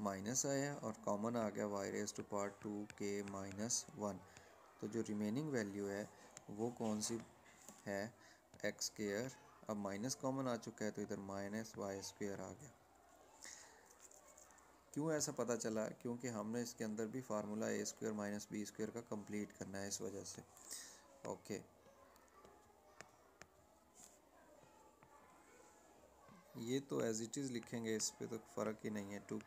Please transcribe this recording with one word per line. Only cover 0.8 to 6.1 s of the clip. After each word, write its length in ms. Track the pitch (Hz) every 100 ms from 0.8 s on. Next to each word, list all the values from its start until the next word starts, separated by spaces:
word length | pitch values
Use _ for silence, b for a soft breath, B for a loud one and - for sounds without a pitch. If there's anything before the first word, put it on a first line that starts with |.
| 113 107 -
common 300 | 101 110 120
आ 120 | 107
गया 180 | 95 104
y 180 | 101 98
raise 240 | 101 104 -
to 60 | 101
power 200 | 101 101 -
two 220 | 110 104 104 -
k 160 | 104 101 101
minus 520 | 98 98 98 113 - - -
one। 200 | 104 92 90 B B B B -
तो 60 | 110
जो 140 | 113
remaining 460 | 107 104 104 117 156
value 340 | 131 104 101 101
है 200 | 98 107